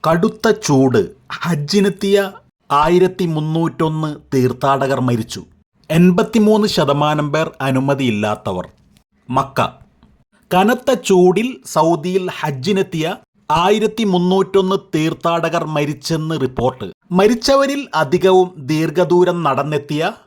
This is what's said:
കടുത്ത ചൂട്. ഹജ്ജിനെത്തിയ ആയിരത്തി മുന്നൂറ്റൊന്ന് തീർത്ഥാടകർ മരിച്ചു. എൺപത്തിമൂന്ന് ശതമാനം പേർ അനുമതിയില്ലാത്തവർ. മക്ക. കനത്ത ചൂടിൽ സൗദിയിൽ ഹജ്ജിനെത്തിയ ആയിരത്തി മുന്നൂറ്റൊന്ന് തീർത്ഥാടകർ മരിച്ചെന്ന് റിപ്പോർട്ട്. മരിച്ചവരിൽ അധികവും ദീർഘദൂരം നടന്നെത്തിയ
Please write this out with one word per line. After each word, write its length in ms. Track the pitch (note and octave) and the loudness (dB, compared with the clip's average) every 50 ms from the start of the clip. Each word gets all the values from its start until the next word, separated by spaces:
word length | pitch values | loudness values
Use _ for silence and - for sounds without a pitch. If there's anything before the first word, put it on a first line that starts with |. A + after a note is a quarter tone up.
| - D#3 | 2 0
കടുത്ത 420 | E3 E3+ F#3+ A3+ - - - A3+ | 2 2 0 -2 -2 0 0 0
ചൂട്. 580 | G#3 G#3+ - - C#3+ C3 C3+ C3 A#2+ A2 F#2 - - _ _ _ | 0 0 0 0 2 4 4 4 4 2 0 0 -6 _ _ _
ഹജ്ജിനെത്തിയ 1000 | - - - E3 F3 D3+ D3 C#3+ - G3+ G3 G3+ F#3+ - G3+ G3 G3 G3+ G3 - - - _ _ _ _ _ _ | -14 -8 -4 -4 -2 -2 -2 0 0 2 2 2 0 -2 -2 0 2 2 0 -2 -8 -14 _ _ _ _ _ _
ആയിരത്തി 540 | D3 C#3+ D3+ D#3+ F3 F3+ F#3 F3+ F#3 - F#3 | 0 2 2 4 4 4 2 2 0 -2 -4
മുന്നൂറ്റൊന്ന് 880 | E3 D#3+ D3+ D#3 D#3 D#3+ E3 E3 D#3+ C3+ - E3 D#3 D#3 D#3 D#3 D3+ D3 - - _ - | -2 -2 -2 -2 -2 -2 0 -2 -2 -2 -2 -4 -2 -2 -4 -4 -6 -8 -10 -10 _ 0
തീർത്ഥാടകർ 680 | C3+ B2+ B2+ B2+ B2+ D3 C3+ C#3 C3+ C3+ C3 C#3 B2+ | 2 2 2 0 0 0 0 0 0 0 0 0 0
മരിച്ചു. 420 | B2+ B2 B2 A2+ A2 - - G2 - _ _ _ _ _ _ _ _ _ | 0 0 -2 -2 -4 -8 -10 -16 -16 _ _ _ _ _ _ _ _ _
എൺപത്തിമൂന്ന് 760 | D#3 E3+ F3+ F#3 F3+ G3 A3 - - A#3 G#3 G#3 G#3+ G#3+ G#3+ | 2 4 6 6 6 4 0 2 2 2 4 4 4 2 2
ശതമാനം 640 | G#3 - G3 D#3 C#3 C#3 C#3+ D3 D3+ D3+ D3+ D3 C#3+ | 0 0 0 0 2 2 0 0 0 0 -2 -2 -2
പേർ 200 | C#3+ D#3 D#3+ D#3+ - _ | -2 -2 -2 -4 -6 _
അനുമതിയില്ലാത്തവർ. 1080 | C3+ C3+ C3 C3 C3+ C#3 C#3+ C3 C3+ A#2+ G#2+ G#2 G#2+ G#2 G#2+ - - G#2+ F#2+ F2+ F2+ - _ _ _ _ _ _ _ _ _ _ _ - | -4 -2 -2 0 0 0 -2 0 0 -2 0 0 -2 -4 -4 -4 -6 -8 -8 -8 -10 -12 _ _ _ _ _ _ _ _ _ _ _ -4
മക്ക. 380 | B2 C3+ C#3 C3 - - A2 - - - - _ _ _ _ _ _ _ _ _ _ _ _ _ F3 | -4 -4 -4 -2 -2 -4 -4 -4 -6 -14 -20 _ _ _ _ _ _ _ _ _ _ _ _ _ 0
കനത്ത 400 | F3+ F#3+ A#3+ B3 A#3+ - - B3+ | 2 2 2 0 0 0 -2 -2
ചൂടിൽ 640 | - - - F#3+ F3+ F3+ F3+ F3 G3 A3+ B3+ A#3+ - _ | -2 0 2 2 4 4 4 2 2 -4 -4 -8 -12 _
സൗദിയിൽ 640 | - - G3+ - - A#3+ - D3 F3+ F3+ F#3+ F3+ F3+ - - | -6 -2 0 2 2 0 -2 -2 -4 -4 -4 -4 -4 -8 -6
ഹജ്ജിനെത്തിയ 760 | - D#3 C#3+ C3 B2+ F#3+ G3+ F#3+ F#3 A#2+ - E3 D3+ E3 G3+ - _ _ _ _ _ _ | -8 -6 -6 -6 -4 -2 -2 -2 -2 -4 -6 -6 -6 -6 -8 -10 _ _ _ _ _ _
ആയിരത്തി 520 | D3+ D#3+ F3 F#3+ G#3+ A3 G#3+ G#3+ G#3+ - A3+ | -2 0 2 2 2 2 0 -2 -2 -2 -2
മുന്നൂറ്റൊന്ന് 720 | G3+ F#3 F3+ F3 F3+ F#3 F#3+ F#3+ F#3+ - G3 F#3 F#3 G3 F#3+ - _ - | 0 0 0 2 2 2 0 0 2 2 0 2 2 -2 -4 -4 _ -4
തീർത്ഥാടകർ 720 | D#3 D#3 D#3+ - - - E3+ E3+ E3+ D#3+ E3 E3 E3+ D#3+ | -2 -2 -2 -4 -4 -4 -2 -2 0 -2 -2 -2 -4 -4
മരിച്ചെന്ന് 760 | D3+ D#3 D3+ D3+ D3 D3 - - - E3 D#3 D#3 D#3+ D#3+ D3+ | -2 -2 -2 -2 -4 -6 -8 -6 -6 -4 -4 -4 -6 -4 -2
റിപ്പോർട്ട്. 500 | C3 B2+ B2+ - A#2 B2+ B2+ - A2 F#2 - _ _ _ | -4 -4 -2 -2 -2 -2 -2 -4 -14 -14 -14 _ _ _
മരിച്ചവരിൽ 760 | F3 F3+ G3 G#3+ A#3+ A#3 - - C4+ C#4 C#4 C4+ C#4+ C#4 C4+ - - | 2 2 4 4 2 0 0 2 2 2 2 0 -2 -6 -8 -4 -2
അധികവും 580 | D#3 D#3 C3+ D3+ F3+ F#3 F#3+ F#3+ F#3 F#3 F3+ F#3 | -2 -2 0 0 2 2 4 4 4 2 2 -4
ദീർഘദൂരം 840 | D#3 C3+ B2+ D#3 D#3 D#3+ D#3+ D3+ F3 F3+ D#3+ F3 F3 F3+ F3 F3 F3 E3 | -14 -6 -4 -2 -2 -2 -2 0 -2 0 2 4 2 2 2 0 -2 -2
നടന്നെത്തിയ 680 | D3 C3+ C3 C#3+ D3 D3+ C#3+ D3 - D#3 D3+ D#3+ F#3+ A#3 - _ | -2 -2 -2 -2 -2 -4 -6 -4 -4 -4 -4 -4 -4 -6 -10 _